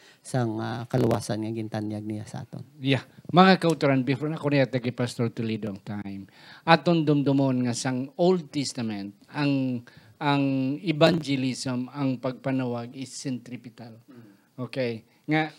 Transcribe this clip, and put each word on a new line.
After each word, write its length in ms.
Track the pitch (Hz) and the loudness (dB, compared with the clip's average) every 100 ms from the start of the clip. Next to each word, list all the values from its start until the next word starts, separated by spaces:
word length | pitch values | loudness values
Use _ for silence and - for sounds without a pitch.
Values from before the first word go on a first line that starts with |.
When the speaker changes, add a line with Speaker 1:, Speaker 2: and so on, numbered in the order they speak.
| - - | -20 -20
Speaker 1:
sang, 400 | - 127 113 110 | -4 0 0 -2
ah, 240 | 113 120 117 | -4 -6 -2
kaluwasan 560 | 123 117 117 - 107 | 2 2 2 -2 -4
nga 80 | 110 | -4
gintanyag 560 | 113 110 110 107 104 107 | -6 -6 -6 -4 -6 -6
niya 160 | 107 | -8
sa 240 | - - - | -8 -12 -12
aton. 160 | - - 151 | -14 -16 -4
Speaker 2:
Yeah. 240 | 135 131 - - - | 0 0 -2 -18 0
Mga 320 | 170 190 180 | 6 8 6
kauturan, 480 | 165 151 143 135 127 | 4 2 2 2 2
before 240 | 120 151 | -2 -2
na 80 | 160 | -2
ko 80 | 147 | 2
niya 240 | 143 127 | 2 2
tagi 240 | 127 120 | 0 -4
Pastor 400 | 123 120 - 117 | -2 -4 -2 -4
Toledo 320 | - 113 110 104 | -2 -4 -4 -6
ang 160 | 98 | -8
time, 480 | - 104 98 98 95 - - - | -8 -8 -8 -10 -14 -20 -20 -2
aton 400 | 165 165 175 170 | 6 6 6 2
dumdumon 640 | 151 143 139 139 135 127 123 | 4 4 4 4 2 2 0
nga 80 | |
sang 400 | 117 135 127 139 | -2 -2 -4 -4
Old 400 | - 175 185 143 | 2 2 2 0
Testament, 640 | 147 127 127 113 101 101 - - | -6 -4 -4 -6 -6 -8 -14 -10
ang, 560 | 143 143 135 131 120 - - - - | -2 0 2 0 -4 -8 -20 -20 -4
ang 560 | 147 139 139 135 131 147 185 151 | 0 2 2 0 -2 -2 -2 4
evangelism, 880 | 165 170 139 131 131 117 131 123 127 | 4 4 0 -2 -2 -4 -4 -4 -6
ang 240 | 143 135 120 | -2 -2 -2
pagpanawag 800 | 131 123 135 131 123 120 120 | -4 -4 -2 -2 -2 -4 -8
is 160 | 135 131 | -12 -12
centripetal. 880 | - 143 120 117 123 123 - 117 113 - | -10 -8 -8 -10 -16 -16 -18 -18 -18 -20
Speaker 1:
Mm. 560 | 120 107 98 _ - | -20 -20 -20 _ -10
Speaker 2:
Okay? 400 | 120 139 120 110 - _ - | -8 -4 -4 -4 -12 _ -2
Nga 240 | 156 156 | 0 0